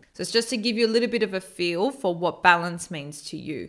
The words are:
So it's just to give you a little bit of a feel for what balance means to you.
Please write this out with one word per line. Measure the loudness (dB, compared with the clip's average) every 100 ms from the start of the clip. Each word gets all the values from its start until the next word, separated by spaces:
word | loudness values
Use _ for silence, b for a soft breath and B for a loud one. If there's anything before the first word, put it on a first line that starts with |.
| _
So | -10
it's | -2
just | 0 0
to | 0
give | 0 2
you | 2
a |
little | 4 2
bit | 0
of | -2
a | -4
feel | -8 -4 -2 0 0
for | 0 -2
what | 0 -2 4
balance | 6 6 4 -6 -8
means | -10 -10 -14
to | -12 -10
you. | -8 -8